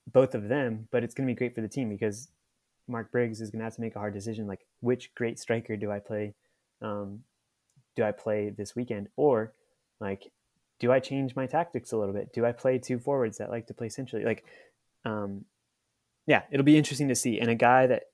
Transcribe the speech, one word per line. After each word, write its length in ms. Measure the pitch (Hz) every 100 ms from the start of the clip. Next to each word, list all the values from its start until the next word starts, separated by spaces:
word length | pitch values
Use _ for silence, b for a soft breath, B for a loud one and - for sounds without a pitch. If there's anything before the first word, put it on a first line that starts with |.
| -
both 220 | 127 131
of 140 | 117 104
them, 400 | 143 127 110 110
but 140 | 123
it's 100 | 117
gonna 140 | - 131
be 80 | 113
great 180 | 123
for 80 | 117
the 60 | 107
team 200 | 139 117
because 420 | 101 110 104 131 _ _ _ _ _ -
Mark 240 | 120 107
Briggs 300 | 123 120 110
is 100 | 110
gonna 120 | 110
have 120 | 113 113
to 60 |
make 140 | 113 104
a 40 |
hard 140 | 104
decision, 340 | 101 107 110 104
like, 180 | 92 _ _
which 340 | 120 123 -
great 240 | - 117 117
striker 400 | - 113 113 107
do 140 | 104
I 80 | 101
play, 340 | - 107 104 - _ _ _ _
um, 420 | 110 104 98 104 - _ _ _ _ _ _ -
do 80 |
I 80 | 107
play 380 | 104 113 107 104
this 260 | 104 101 120
weekend? 340 | 123 107 101 -
Or, 380 | 147 117 110 - _ _ _ -
like, 320 | 101 98 - _ _ _ _ -
do 120 | 120
I 80 | 131
change 360 | 127 135 131 135
my 100 | 131
tactics 460 | 151 170 - -
a 60 | 113
little 160 | 101
bit? 200 | 101 95
Do 120 | - 117
I 80 |
play 260 | 120 131 127
two 180 | 123 123
forwards 400 | 139 139 113 104
that 120 | 104
like 180 | 117 -
to 60 |
play 160 | - 113
centrally? 340 | - 127 110
Like, 220 | 113 110 B B B _ _ _
um, 400 | - 107 101 98 - _ _ _ _ _ _ _ -
yeah, 180 | 120 -
it'll 140 | 139
be 140 | 139 151
interesting 320 | 147 131 143
to 60 | 120
see. 240 | 127 107
And 100 | 117
a 60 | 113
guy 300 | 120 127 131
that, 180 | 120 -